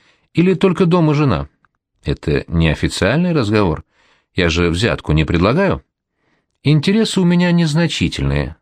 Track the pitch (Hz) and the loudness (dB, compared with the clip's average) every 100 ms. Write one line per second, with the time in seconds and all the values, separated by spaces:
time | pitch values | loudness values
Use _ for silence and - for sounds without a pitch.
0 | _ _ _ - 180 180 190 170 175 180 | _ _ _ 0 0 2 2 2 2 2
1 | 156 147 143 76 71 _ _ _ _ _ | 2 2 0 -2 -6 _ _ _ _ _
2 | - 69 - 69 - 82 82 71 - - | -8 -6 -2 -2 -2 0 0 0 -4 -2
3 | 92 147 180 160 104 107 95 73 - _ | 0 0 0 -2 0 0 0 -2 -10 _
4 | _ _ _ - 85 82 87 85 110 - | _ _ _ -2 0 0 0 0 -2 -2
5 | - 78 73 82 95 156 196 80 - _ | -2 0 0 0 0 0 0 -4 -8 _
6 | _ _ _ _ _ _ 139 151 196 220 | _ _ _ _ _ _ 0 0 2 0
7 | 214 196 175 175 175 175 160 151 170 - | 0 0 2 2 2 2 0 0 -2 -2
8 | 82 - 67 71 65 - | -4 -2 -2 -2 -4 -10